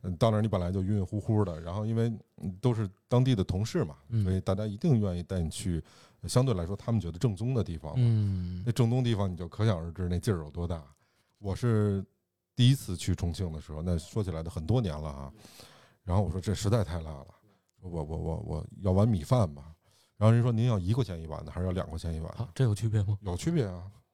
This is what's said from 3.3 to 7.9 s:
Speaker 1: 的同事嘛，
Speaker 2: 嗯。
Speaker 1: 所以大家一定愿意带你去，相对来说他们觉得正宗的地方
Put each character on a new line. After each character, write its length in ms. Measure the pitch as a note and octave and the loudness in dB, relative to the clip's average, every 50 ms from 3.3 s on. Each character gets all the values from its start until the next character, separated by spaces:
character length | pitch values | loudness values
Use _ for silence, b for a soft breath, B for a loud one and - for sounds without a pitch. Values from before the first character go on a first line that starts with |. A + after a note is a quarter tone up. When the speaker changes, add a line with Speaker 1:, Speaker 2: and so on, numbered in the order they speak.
| B2+ | 4
Speaker 1:
的 80 | F#2+ | 2
同 220 | F#2 - F#2+ F#2 G#2+ | 2 0 0 0 0
事 180 | - - F3 | 0 0 -2
嘛， 140 | C#3 D3+ C#3 - _ - | -2 -2 -6 -14 _ -4
Speaker 2:
嗯。 120 | A#2 A2+ | -2 0
Speaker 1:
所 100 | G#2 F#2 | 2 2
以 60 | F#2 F#2 | 0 0
大 140 | - - F#2+ | 2 0 0
家 120 | G2 G#2+ | 0 -2
一 100 | G#2+ G2+ | -6 -4
定 240 | G#2 - F3 C3+ A2 | 0 2 4 4 4
愿 180 | G#2 G2 F2 F2 | 4 2 -2 -4
意 40 | |
带 180 | E2 - G2 F#2 | -4 -2 -2 -2
你 80 | E2 D2+ | -2 -2
去， 340 | - - - F#2+ E2+ D#2 B B B B B B B B - F2 | -4 -4 -4 -2 -2 -2 B B B B B B B B -10 0
相 160 | - B2+ B2+ | 2 2 4
对 100 | C3+ A2 | 4 0
来 120 | F2+ E2 | -2 -2
说 100 | E2+ G2+ | -4 -6
他 160 | - - - | -6 -2 0
们 80 | A2+ G#2+ | 0 0
觉 100 | F2 E2+ | 0 -2
得 80 | D#2 E2+ | -4 -2
正 160 | - A#2+ G2 | -2 -2 0
宗 200 | F2+ A2 B2 C3+ | -2 -2 -2 0
的 100 | A#2 F#2 | 0 -2
地 140 | - E2+ D#2 | -2 -4 -8
方 140 | - D2+ | -8 -4